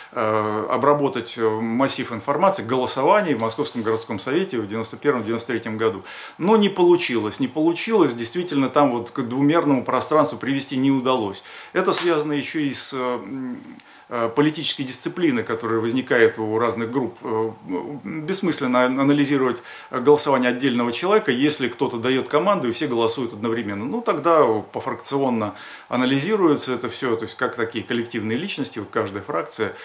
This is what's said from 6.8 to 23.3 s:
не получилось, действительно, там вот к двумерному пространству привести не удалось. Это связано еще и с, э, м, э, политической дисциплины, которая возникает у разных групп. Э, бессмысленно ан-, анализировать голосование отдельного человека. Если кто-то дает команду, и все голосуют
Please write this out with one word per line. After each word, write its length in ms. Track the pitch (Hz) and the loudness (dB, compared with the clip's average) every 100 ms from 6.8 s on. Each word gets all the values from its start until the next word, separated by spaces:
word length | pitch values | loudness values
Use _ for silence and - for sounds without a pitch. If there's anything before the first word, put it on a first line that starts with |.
| 175 170 - 113 104 - | 6 6 2 -2 -2 -2
не 80 | 123 | -4
получилось, 640 | 156 165 165 226 214 143 | 0 0 0 2 4 4
действительно, 560 | 120 113 180 - 143 131 | 2 -4 -4 -2 0 2
там 220 | 147 139 | 4 4
вот 200 | 117 117 | 2 -4
к 100 | 143 | -6
двумерному 640 | 117 131 143 165 147 131 123 | -4 2 2 4 2 0 0
пространству 520 | 123 - 156 147 117 | -2 2 2 2 -2
привести 380 | 123 139 - 131 | -4 -2 -2 0
не 160 | 135 | 2
удалось. 520 | 135 123 127 101 95 - - - | 2 2 0 -2 -6 -14 -18 -6
Это 220 | 147 160 | 0 0
связано 400 | - 175 156 151 | 2 2 2 0
еще 260 | 147 147 160 | -2 -2 -2
и 140 | 143 | -2
с, 200 | 117 - | -2 -4
э, 40 | 135 | -2
м, 600 | 127 120 123 135 127 123 - - - - - | -4 -4 -6 -8 -8 -10 -14 -20 -20 -20 -8
э, 200 | 120 113 147 | -2 0 2
политической 480 | 151 156 147 - | 2 2 -4 -4
дисциплины, 600 | 131 - 170 180 165 120 | -4 -4 -4 0 0 2
которая 360 | 104 113 113 113 | -2 -4 -2 0
возникает 580 | 117 127 127 123 113 113 | 0 -2 2 6 6 4
у 220 | 107 110 | -2 0
разных 320 | 117 107 113 | 0 -2 -4
групп. 260 | 135 110 - | -2 -4 -6
Э, 280 | 127 110 110 107 90 90 - 147 | -4 -2 -2 -6 -8 -6 -6 -10
бессмысленно 800 | - 156 151 185 175 139 127 123 | -8 -8 -4 -2 0 0 0 2
ан-, 160 | 127 131 | 2 2
анализировать 600 | 139 147 139 139 127 120 - - - | 2 4 2 2 2 -2 -8 -18 -8
голосование 600 | 131 127 147 147 131 123 | 0 4 4 4 2 2
отдельного 420 | 127 135 120 120 | 2 0 0 0
человека. 400 | 117 180 214 175 | 0 2 2 2
Если 380 | 123 147 147 120 | 2 2 2 -2
кто-то 280 | - 127 120 | -2 -2 0
дает 300 | 123 131 - | 0 0 2
команду, 400 | 147 190 190 123 | 2 2 2 0
и 60 | |
все 140 | 110 147 | -2 -2
голосуют 440 | 117 113 131 117 | 0 0 0 -6